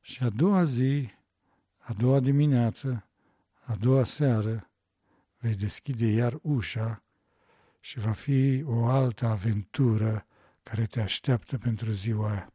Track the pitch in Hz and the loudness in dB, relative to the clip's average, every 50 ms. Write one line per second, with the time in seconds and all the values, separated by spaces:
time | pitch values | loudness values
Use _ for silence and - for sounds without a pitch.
0 | _ - - - 127 120 98 110 151 196 202 185 175 151 127 117 127 131 139 143 | _ -20 -8 -2 -2 -2 0 2 2 4 4 4 2 2 2 2 2 2 2 0
1 | 135 110 - _ _ _ _ _ _ _ _ _ _ _ _ _ _ - 113 98 | -2 -6 -10 _ _ _ _ _ _ _ _ _ _ _ _ _ _ -10 -4 0
2 | 113 127 135 139 127 135 139 143 147 147 139 123 120 113 107 - - 135 127 113 | 2 4 4 4 4 4 4 4 4 4 4 4 2 2 0 -4 -6 -4 -6 -6
3 | - _ _ _ _ _ _ _ _ _ _ _ _ - 117 95 104 123 131 135 | -8 _ _ _ _ _ _ _ _ _ _ _ _ -8 -6 -2 2 4 4 4
4 | 123 - - - 151 135 120 110 104 107 113 110 - _ _ _ _ _ _ _ | 2 0 0 0 0 2 2 2 0 -2 -4 -6 -8 _ _ _ _ _ _ _
5 | _ _ _ _ _ _ _ _ - 117 110 98 101 104 - - _ - 135 110 | _ _ _ _ _ _ _ _ -4 -4 -2 -2 -4 -6 -6 -8 _ -8 -4 0
6 | 117 113 104 113 120 123 113 156 _ 165 147 127 95 - - 113 110 113 110 - | 0 2 2 2 2 0 -2 -4 _ -2 -2 -2 -2 -4 -6 -6 -6 -6 -6 -8
7 | _ _ _ _ _ _ _ _ _ _ _ _ _ _ _ _ _ - - - | _ _ _ _ _ _ _ _ _ _ _ _ _ _ _ _ _ -14 -10 -6
8 | 101 107 107 - - - 139 131 135 139 131 131 151 151 117 117 117 117 131 135 | -4 -4 -4 -4 -2 0 2 2 4 2 2 0 -2 -2 -2 0 2 2 2 2
9 | 135 127 113 - 120 113 110 101 90 113 107 104 101 _ - - 135 120 110 107 | 2 0 -2 -2 -2 -2 -2 0 0 -2 -2 -2 -4 _ -2 0 2 2 4 2
10 | 107 110 110 107 - _ _ _ _ _ _ _ _ - - 104 113 107 - 120 | 0 0 -2 -4 -6 _ _ _ _ _ _ _ _ -8 -4 -4 -4 -2 -2 -4
11 | 110 98 - - _ - 127 113 - - - 113 - 120 113 101 117 110 107 98 | -4 -2 -4 -4 _ 0 0 0 -2 -6 -8 -4 -4 -4 -4 -2 -4 -4 -4 -4
12 | 95 117 110 107 107 107 107 101 - - _ | -4 -4 -2 -2 -2 -2 -4 -4 -6 -10 _